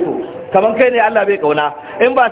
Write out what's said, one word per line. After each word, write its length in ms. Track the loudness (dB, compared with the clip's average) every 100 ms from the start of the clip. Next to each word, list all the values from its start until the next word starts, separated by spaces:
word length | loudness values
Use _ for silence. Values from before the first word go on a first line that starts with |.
so, 80 | -2 -4 -8 -14 -2
kaman 240 | 0 2 2
kai 120 | 2
ne 80 | 2
Allah 240 | 2 2 0
bai 120 | 0
kauna. 320 | 0 0 -2 -6 -12 0
In 120 | 2
ba 140 | 2 2